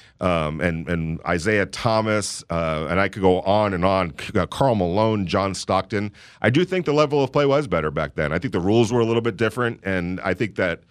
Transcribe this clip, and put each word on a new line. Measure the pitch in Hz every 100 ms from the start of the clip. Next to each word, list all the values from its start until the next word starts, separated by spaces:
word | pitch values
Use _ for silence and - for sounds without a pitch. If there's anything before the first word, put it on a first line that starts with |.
| - _
um, | 92 85 76 76
and, | 87 82 85
and | 85 80 80 76
Isaiah | 87 90 104 92
Thomas, | - 117 110 110 107 98 - -
uh, | 85 82 78 78
and | 87
I | 98
could | 101
go | 92 90
on | 95 107 104
and | 92
on, | 92 95 87
K-, | - - -
uh, | 82
Karl | - 139
Malone, | 110 87 95 110 107 90
John | 101 95
Stockton. | 90 - 95 - 104 104 - - -
I | 113
do | 135
think | 180 185 156
the |
level | 147 147 143
of | 131
play | 147 143
was | 135 120
better | 87 78
back | 76 71
then. | 80 76
I | 85
think | 85
the | 95
rules | 87 113 107
were | 120
a |
little | 113 117
bit | 117 92
different, | 113 123 120 104
and | 95 95 87 92
I | 73
think | 90 87
that, | - 92 82 _